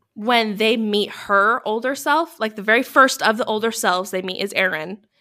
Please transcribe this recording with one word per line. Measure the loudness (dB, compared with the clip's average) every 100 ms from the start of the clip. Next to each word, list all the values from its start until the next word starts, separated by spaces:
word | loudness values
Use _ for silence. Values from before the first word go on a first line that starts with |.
| _
when | -8 0 2 2 0
they | 0 0
meet | 0 -2 -2
her | -6 0 2 4 2 -2
older | -4 -2 -4
self, | 0 0 0 -4
like, | -6 -4
the |
very | 2 2
first | 4 4 4 4
of | 0 0
the | 0
older | -2 -2
selves | 0 0 0 -2
they | -6
meet | -6 -6
is | -4
Erin. | -2 -2 -2 -8 -12 _ _